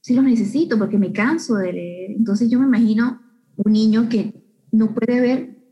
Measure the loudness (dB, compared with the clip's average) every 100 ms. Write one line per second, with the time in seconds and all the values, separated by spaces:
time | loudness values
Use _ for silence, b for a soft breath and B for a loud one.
0 | 0 2 2 2 0 -2 0 0 0 0
1 | 0 0 -2 -2 -2 -2 -2 -6 -10 -12
2 | -12 -4 -2 0 0 2 2 2 2 2
3 | -2 -4 _ _ _ -4 0 2 4 2
4 | 2 -2 -4 -10 _ _ _ 0 2 0
5 | -2 0 0 0 -4 -18 _